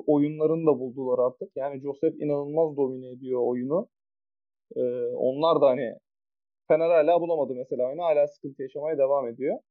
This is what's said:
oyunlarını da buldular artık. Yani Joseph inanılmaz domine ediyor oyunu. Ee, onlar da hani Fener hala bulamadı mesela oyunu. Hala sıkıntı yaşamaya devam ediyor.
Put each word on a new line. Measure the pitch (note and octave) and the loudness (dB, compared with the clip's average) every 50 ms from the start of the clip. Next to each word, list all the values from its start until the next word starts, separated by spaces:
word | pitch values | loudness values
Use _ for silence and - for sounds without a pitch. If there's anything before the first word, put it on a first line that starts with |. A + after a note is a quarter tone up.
| - | 0
oyunlarını | - D3 D3 C#3+ D3+ D#3 D3+ D#3 D#3 D#3+ E3 D#3+ | 2 4 4 4 0 0 0 0 0 0 2 2
da | D#3 C#3+ B2 | 2 2 2
buldular | C3 B2+ A#2 C3+ C3 B2+ B2 B2 B2 | -2 -8 -8 -6 -4 -2 0 0 0
artık. | B2+ B2 _ F#3+ G#3 _ | 0 -2 _ -14 -10 _
Yani | C#3+ C3 C#3+ C#3 C3+ | -8 -8 -6 -8 -8
Joseph | C#3 C#3+ C#3 - - D#3+ D#3 | -8 -8 -6 -2 -2 -2 -2
inanılmaz | - D3+ D3 C#3+ C#3+ C#3+ C#3+ D3+ D#3+ E3 D#3 C#3+ | -2 -4 -2 -2 -2 -4 -2 0 0 0 0 0
domine | C#3 C#3 C3 C3 B2+ B2+ B2+ | -2 -2 -2 -2 -8 -12 -14
ediyor | B2+ B2 C3+ B2+ B2+ B2 A#2+ | -16 -14 -6 -4 -2 0 0
oyunu. | B2 B2 B2 B2 C3+ D3+ F#3 A#3 - _ _ _ _ _ _ _ _ _ _ _ _ _ _ _ _ - | 0 0 -2 -2 -2 -2 -4 -4 -6 _ _ _ _ _ _ _ _ _ _ _ _ _ _ _ _ -6
Ee, | - B2+ B2 B2 B2+ A#2+ A#2+ B2 | -4 -4 -2 -2 -4 -6 -6 -4
onlar | - - B2+ C3 C#3+ D#3 E3 D#3+ C3+ | 0 0 0 0 2 2 2 4 6
da | C#3+ | 4
hani | C#3 B2+ C#3 B2+ A2+ - - _ _ _ _ _ _ _ _ _ _ _ _ _ | 4 4 2 -2 -6 -8 -12 _ _ _ _ _ _ _ _ _ _ _ _ _
Fener | - D#3+ D#3 E3 E3+ | 0 2 2 4 4
hala | F3 D#3+ D3 D#3+ F3 E3+ | 4 4 4 4 4 2
bulamadı | E3+ E3+ E3+ D#3 C#3 B2 B2+ | 2 0 0 -2 -2 -4 -4
mesela | B2 B2+ - C#3+ B2 B2 | -8 -6 -6 -4 -4 -2
oyunu. | B2+ C#3+ E3 | -4 -4 -4
Hala | F3 E3 D3+ D3 C#3+ | 0 0 2 2 2
sıkıntı | D3 - _ - C#3 C3+ - | 0 -2 _ -14 -14 -10 -10
yaşamaya | C3 C3 - D3 D3 D#3 D#3+ | -12 -10 -10 -8 -6 -4 2
devam | C#3 C3+ C3+ C#3+ C#3 C3 | 4 4 4 4 4 0
ediyor. | A#2 A#2 A#2+ B2+ D#3 G#3+ D4 - _ | -2 -6 -4 -2 -2 -2 -4 -8 _